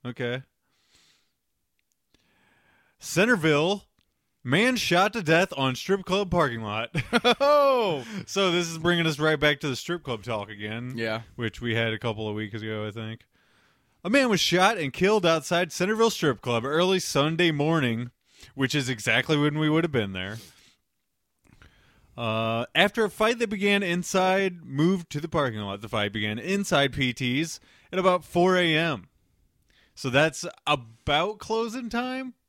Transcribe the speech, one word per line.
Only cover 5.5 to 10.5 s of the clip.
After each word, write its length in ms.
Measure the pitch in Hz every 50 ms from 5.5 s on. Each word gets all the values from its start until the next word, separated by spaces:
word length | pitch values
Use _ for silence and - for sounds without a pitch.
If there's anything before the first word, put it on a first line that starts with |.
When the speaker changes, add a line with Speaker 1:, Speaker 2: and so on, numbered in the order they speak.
| -
Speaker 1:
on 180 | 139 135 131 127
strip 280 | - - - 196 196 180
club 260 | - 185 202 208 180
parking 320 | 180 175 156 131 117 113
lot. 280 | 110 104 104 110 117 - - 147 - -
<laughs> 280 | - 233 - 240 226 -
Speaker 2:
Oh! 640 | 277 285 294 294 285 277 262 247 220 196 160 139 120 226 220 190 -
Speaker 1:
So 240 | - - 196 196 180
this 180 | 170 175 175 165
is 100 | 165 160
bringing 280 | 160 170 175 170 165
us 120 | 160 151 135
right 200 | 156 156 156 143
back 220 | 151 147 147 -
to 80 | - 147
the 80 | 127
strip 260 | - - - 175 170
club 220 | - 139 120 104 98
talk 240 | 123 113 107 101
again. 460 | 107